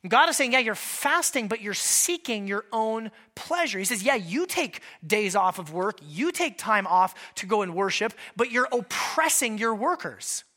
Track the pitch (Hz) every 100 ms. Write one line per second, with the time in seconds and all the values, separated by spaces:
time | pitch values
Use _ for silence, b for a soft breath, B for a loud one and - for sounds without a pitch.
0 | 180 240 330 - 262 254 226 202 - -
1 | 277 330 - 269 208 226 208 190 - -
2 | - 349 - 220 196 202 - 226 220 220
3 | 220 B B - - 349 320 196 190 226
4 | 208 254 170 233 359 - 254 - B B
5 | 156 214 202 196 185 185 156 170 196 214
6 | 147 151 320 359 330 - 220 214 190 180
7 | 185 - B - 185 214 185 170 196 -
8 | 214 - B - 247 233 262 247 - -
9 | - - 320 - 240 214 226 214 269 359
10 | 160 107 - - -